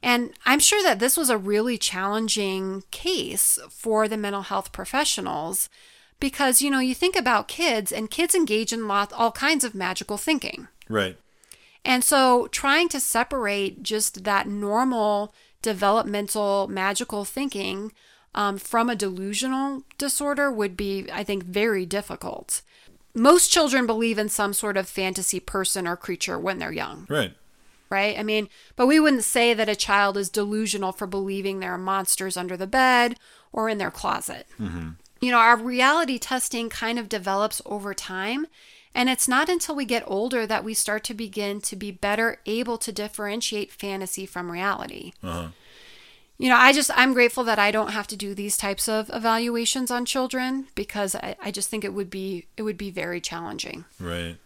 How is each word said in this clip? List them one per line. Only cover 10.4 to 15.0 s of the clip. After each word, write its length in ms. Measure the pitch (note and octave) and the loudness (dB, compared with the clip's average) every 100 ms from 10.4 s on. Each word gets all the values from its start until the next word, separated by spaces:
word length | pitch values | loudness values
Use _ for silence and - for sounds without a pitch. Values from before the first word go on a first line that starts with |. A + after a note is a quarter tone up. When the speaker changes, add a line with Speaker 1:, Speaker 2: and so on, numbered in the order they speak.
| - - - _ - | -2 -12 -16 _ -2
Speaker 2:
Right. 300 | G#2+ F#2 F#2 _ _ _ - _ _ | 0 0 -4 _ _ _ -20 _ _
Speaker 1:
And 180 | - B3+ | 0 2
so 420 | B3+ C#4+ C4 B3 - | 4 6 6 6 2
trying 400 | - C#4 D4 E4+ | -2 2 4 4
to 100 | C#4+ | 0
separate 840 | - A3+ A#3+ C#4 G#3 G3+ G3 F#3+ | 0 0 0 0 -2 0 -2 -4
just 420 | - G#3+ G#3 - | -4 -2 -2 -2
that 220 | F#3+ G3+ - | 0 0 0
normal 880 | G#3 G3+ G#3+ C4 A#3+ | -4 0 2 2 2